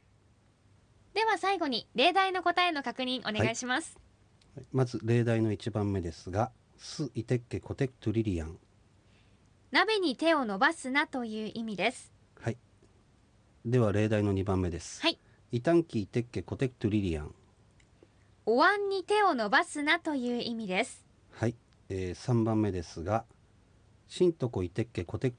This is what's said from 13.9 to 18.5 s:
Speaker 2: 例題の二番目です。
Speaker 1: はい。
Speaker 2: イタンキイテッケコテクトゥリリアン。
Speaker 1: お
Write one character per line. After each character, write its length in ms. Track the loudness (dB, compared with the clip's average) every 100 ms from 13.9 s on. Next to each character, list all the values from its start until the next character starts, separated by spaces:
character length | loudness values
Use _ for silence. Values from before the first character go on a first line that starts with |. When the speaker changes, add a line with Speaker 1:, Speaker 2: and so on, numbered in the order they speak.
Speaker 2:
例 160 | 4 2
題 160 | 4
の 80 | 2
二 140 | 2 0
番 160 | 0
目 80 | 0
で 100 | -2
す。 220 | -8 -6
Speaker 1:
は 80 | -4
い。 100 | -4 _ _ _
Speaker 2:
イ 80 | -4
タ 140 | 2
ン 100 | 2
キ 200 | 2 -2
イ 40 | -4
テ 140 | -4
ッ 40 | -4
ケ 100 | -6
コ 140 | -6 -4
テ 140 | -4
ク 60 | -2
ト 80 | 0
ゥ 40 |
リ 100 | 0
リ 160 | 0 -2
ア 60 |
ン。 120 | -6 -14 _ _ _ _ _ _ -20 _ _ _
Speaker 1:
お 100 | 0